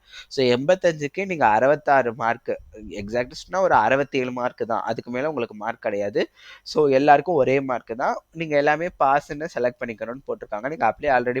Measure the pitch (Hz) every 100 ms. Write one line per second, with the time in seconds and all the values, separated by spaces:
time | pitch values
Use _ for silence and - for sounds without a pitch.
0 | _ - - 135 127 123 143 185 175 156
1 | 143 185 196 165 117 107 135 151 147 135
2 | 120 117 113 120 - 104 - 107 104 95
3 | 104 120 127 165 - 185 180 131 110 135
4 | 139 131 127 123 123 - 110 104 - 117
5 | 123 123 151 143 117 107 107 117 117 101
6 | 101 139 - _ - - - 160 147 131
7 | 147 143 185 156 127 139 131 117 - 113
8 | 180 247 - 160 160 143 147 151 175 -
9 | 139 143 - 147 160 120 123 - 120 107
10 | 113 135 - 113 - 104 135 165 110 -
11 | 147 127 123 127